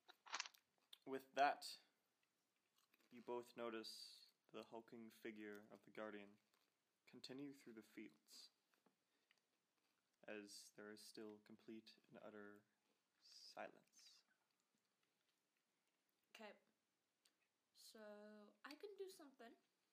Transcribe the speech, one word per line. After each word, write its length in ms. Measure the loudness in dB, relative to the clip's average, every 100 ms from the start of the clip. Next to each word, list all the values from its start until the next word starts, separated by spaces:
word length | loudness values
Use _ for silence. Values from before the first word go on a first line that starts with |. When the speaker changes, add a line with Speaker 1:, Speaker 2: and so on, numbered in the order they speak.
| -14 -16 -2 2 2 0 _ _ -18 -8 0
Speaker 1:
With 160 | 0 4
that, 300 | 12 12 12 2 -4 -10 _ _ _ _ _ _ _ _ -20 -20 -20 -12
you 100 | -8
both 240 | 4 4 4 2
notice 340 | 4 4 2 -2 -6 -10 -16 -20 -6
the 120 | -4 -2
hulking 400 | -4 -4 -6 -6 -2
figure 400 | 0 0 0 -2 -6
of 60 | -12
the 60 | -8
Guardian 360 | 0 2 2 -4 -10 -20 -20 -20 _ _ _ -14
continue 420 | -8 -4 0 0 -2
through 120 | -6
the 80 | -8 -6
fields, 560 | -6 -6 -6 -14 -12 -12 -16 _ -20 -20 _ _ _ _ -20 _ _ _ _ _ _ _ _ -2
as 420 | -2 -2 -6 -10 -6
there 160 | -4
is 80 | -4
still 380 | -6 -2 -2 -4 -8
complete 440 | -12 -4 -6 -6 -16 -10
and 80 | -6
utter 380 | -6 -4 -6 -8 -14 _ _ -20 _ _ -16 -12 -8
silence. 600 | -2 -2 -2 -18 -18 -18 -18 -20 -20 _ _ _ _ _ _ _ _ _ _ _ _ _ _ _ _ _ _ _
Speaker 2:
Okay. 200 | -8 -8 -10 -20 _ _ _ _ _ -20 _ _ _ _ -18 -14
So, 60 | -10 -8 -6 -8 -10 -12 -12
I 60 | -8 -4
can 160 | -4 -2
do 140 | -4 -4
something, 320 | -10 -8 -10 -10 -20 _ _